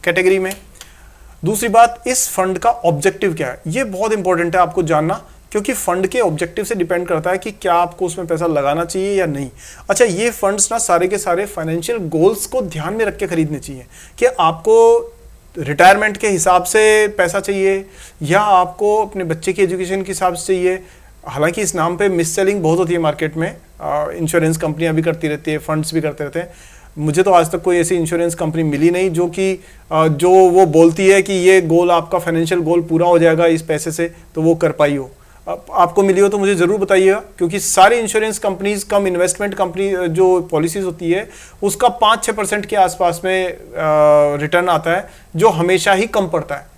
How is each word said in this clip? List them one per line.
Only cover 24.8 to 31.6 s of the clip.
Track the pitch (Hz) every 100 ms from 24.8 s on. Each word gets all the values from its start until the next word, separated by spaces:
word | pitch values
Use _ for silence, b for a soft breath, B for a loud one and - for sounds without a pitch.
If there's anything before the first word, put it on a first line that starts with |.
| 165 160
भी |
करती | 160 160 160
रहती | 151 156
है, | 156
फंड्स | - 156 156
भी | 160
करते | 151 143
रहते | 147 165
हैं। | 175 B B B B -
मुझे | 151 151
तो | 190
आज | 180 160
तक | 170
कोई | 180 175
ऐसी | 170 180
इंश्योरेंस | 160 170 170 165
कंपनी | 160 160
मिली | 156 143 165
नहीं | 175 190
जो | 165 180
कि, | 175 190 185 B B B
अ, | 160 160
जो | 143 175
वो | 185 185 180 180
बोलती | 160 170 165 190
है | 196
कि | 196
ये | 190 180 190